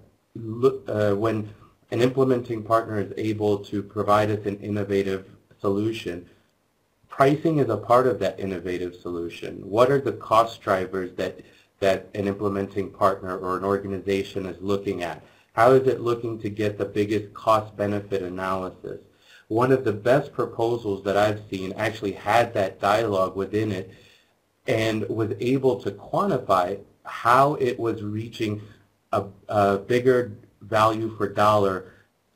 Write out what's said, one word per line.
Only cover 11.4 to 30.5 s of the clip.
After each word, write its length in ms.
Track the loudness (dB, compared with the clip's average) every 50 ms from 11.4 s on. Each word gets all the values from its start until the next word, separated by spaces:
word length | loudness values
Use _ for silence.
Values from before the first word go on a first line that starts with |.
| -16 -20 _ _ _ _ _ _
that 280 | 0 2 2 0 -2 -6 -6
an 120 | -4 -2
implementing 640 | -2 -2 -2 -2 -2 -2 -2 -4 -4 -4 -4 -6 -6
partner 460 | -2 2 2 2 2 0 -4 -8 -8
or 220 | -6 -4 -4 -4 -2
an 60 | 0
organization 840 | 0 0 0 -2 -4 -8 -6 -2 -2 -2 -2 -2 -4 -6 -8 -8
is 140 | -8 -10 -8 -2
looking 400 | -2 -2 -2 -2 -4 -4 -4 -6
at? 200 | -6 -8 -10 -16 -20 _ _ _ _ _
How 200 | 4 6 6 6
is 140 | 6 4 2
it 120 | 0 0
looking 380 | 0 -2 -2 -2 -4 -6 -8 -6
to 80 | -8 -8
get 300 | -4 -2 -2 -2 -2 -4
the 60 | -6
biggest 500 | -4 -2 -2 0 0 0 -2 -4 -6 -12
cost 420 | -2 2 2 2 2 2 -4 -6
benefit 460 | -4 -2 -2 -2 -4 -4 -4 -4 -4 -4
analysis? 800 | -6 -6 -6 -4 -4 -4 -4 -4 -6 -10 -10 -12 -12 -12 -12 -14 _ _ _ _ _ -20 -20 _ _
One 240 | 0 2 4 4 4
of 100 | 4 4
the 120 | 0 -2
best 380 | 0 2 4 4 4 2 0 -4
proposals 680 | -6 -6 -4 -2 -2 0 0 0 -2 -2 -4 -4 -4 -2
that 120 | 0 2
I've 260 | 2 2 2 0 -2 -6 -8
seen 220 | -8 -6 -6 -6 -6
actually 400 | -4 -4 -4 -4 -4 -6 -6 -6
had 400 | -4 -2 2 2 2 2 2 0
that 280 | -2 -2 -2 -2 -2
dialogue 540 | 2 2 2 2 2 2 2 2 0 0 0
within 380 | -4 -4 -2 -2 -2 -2 -2 -2
it 180 | -4 -6 -10 -16 -20 _ _ _ _ _ _ _ _ _ _ _ _ _
and 420 | -2 0 0 0 0 0 -2 -4 -4
was 240 | -2 -2 -2 -2 -2 -2
able 400 | 0 0 0 2 2 2 0 0
to 100 | -2 -6
quantify 880 | -8 -8 -10 -6 -2 -2 0 0 0 -2 0 2 2 2 2 0 -2 -6 -10 -16 _ _ _
how 500 | -14 -14 -2 2 4 6 6 6 4 4
it 260 | 2 0 0 0 0
was 220 | -2 -2 -2 -4 -6
reaching 580 | -6 -6 -6 -8 -8 -6 -4 -2 -2 -2 -4 -8 -14 -20 _ _ _ _ _ _ _ -2
a, 120 | -2 -2 -4 -10 -18 _ -2
a 300 | 2 4 4 4 4 2
bigger 540 | 0 0 0 4 4 4 4 4 2 -2 -6 -14 -18 -20